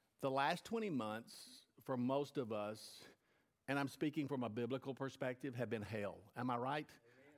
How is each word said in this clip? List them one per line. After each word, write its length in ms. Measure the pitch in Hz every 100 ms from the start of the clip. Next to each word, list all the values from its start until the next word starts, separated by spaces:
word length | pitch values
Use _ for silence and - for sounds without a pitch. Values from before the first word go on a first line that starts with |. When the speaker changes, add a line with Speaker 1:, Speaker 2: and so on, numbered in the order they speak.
| _ -
Speaker 1:
The 100 | 139
last 320 | 135 147 175
twenty 260 | - 226 208
months 760 | 131 107 110 - - - - - -
for 140 | - 127
most 400 | 123 139 139 143
of 160 | 113
us, 500 | 107 104 110 - - - - _ _ _ _ -
and 100 | 139
I'm 120 | 139
speaking 360 | - 156 160 135
from 160 | 135
a 40 | 113
biblical 440 | 113 120 131 135
perspective, 600 | 127 135 - 127 123 143
have 140 | 123 107
been 120 | 113
hell. 380 | 98 110 98 87 95 120
Am 120 | 127
I 60 |
right? 320 | 120 131 151 -
Speaker 2:
Amen. 60 | - - - -